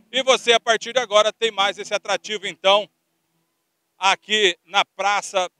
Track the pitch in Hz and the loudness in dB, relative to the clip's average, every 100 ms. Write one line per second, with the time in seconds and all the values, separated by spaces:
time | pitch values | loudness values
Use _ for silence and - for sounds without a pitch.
0 | _ 247 262 233 233 233 240 214 233 247 | _ -2 0 0 2 0 2 -2 -2 -4
1 | 220 208 214 - 226 196 196 185 196 202 | 0 2 2 0 -4 -2 -4 -4 -6 -6
2 | 214 185 - 214 196 160 190 202 190 _ | -4 -6 -6 -10 -10 -2 2 2 0 _
3 | _ _ _ _ _ _ _ _ _ - | _ _ _ _ _ _ _ _ _ -2
4 | 190 185 - 214 190 170 165 196 - - | 0 0 -2 0 0 -2 _ -2 -2 -4
5 | 196 202 - 196 180 | -2 -2 -4 -4 -6